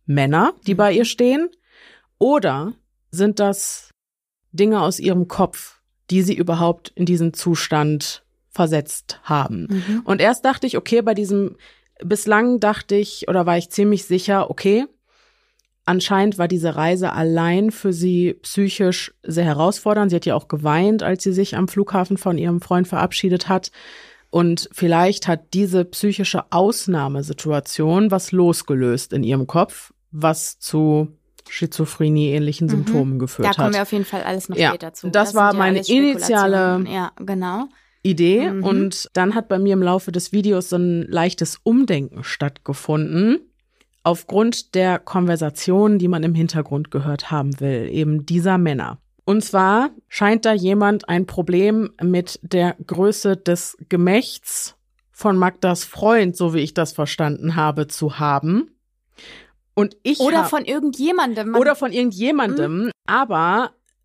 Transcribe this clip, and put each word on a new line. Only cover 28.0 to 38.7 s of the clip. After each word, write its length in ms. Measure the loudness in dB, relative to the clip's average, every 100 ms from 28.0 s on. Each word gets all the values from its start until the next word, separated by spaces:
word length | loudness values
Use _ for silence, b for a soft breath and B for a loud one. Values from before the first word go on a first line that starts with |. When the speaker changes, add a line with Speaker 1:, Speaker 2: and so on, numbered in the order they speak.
| 2
Speaker 1:
was 200 | 0 0
losgelöst 800 | 2 2 2 -2 0 0 0 -2
in 120 | -4
ihrem 240 | 0 0 0
Kopf, 440 | 0 0 -4 -20 _ _
was 480 | -2 -2 -2 -6 -12
zu 580 | -4 0 2 2 0 -8 _ _ -16
Schizophrenie-ähnlichen 1160 | -6 -6 -4 -6 -2 0 2 2 0 -2 -2 0
Speaker 2:
Mhm. 40 |
Speaker 1:
Symptomen 480 | 0 0 0 0 -2
geführt 280 | -4 -2 -2
Speaker 2:
Da 40 |
kommen 140 | 2 0
Speaker 1:
hat. 40 |
Speaker 2:
wir 80 | 0
auf 100 | -2
jeden 140 | -4 -4
Fall 180 | -6
alles 240 | -6 -6 -6
noch 80 | 0
Speaker 1:
Ja, 120 | 0
Speaker 2:
später 240 | 0 -8
zu. 160 | -10 -2
Speaker 1:
das 200 | 0 0
Speaker 2:
Das 60 | 2
Speaker 1:
war 160 | 2
Speaker 2:
sind 60 | 4
ja 60 | 2
Speaker 1:
meine 120 | 2
Speaker 2:
alles 100 | 2
Speaker 1:
initiale 680 | 2 4 0 0 2 4 2
Speaker 2:
Spekulationen. 280 | 2 0 -2
Ja, 180 | -4 -8 -8
genau. 480 | -8 -6 -4 -6 -8 b b b
Speaker 1:
Idee. 460 | -2 2 4 4 2
Speaker 2:
Mhm. 120 | -2
Speaker 1:
Und 460 | 0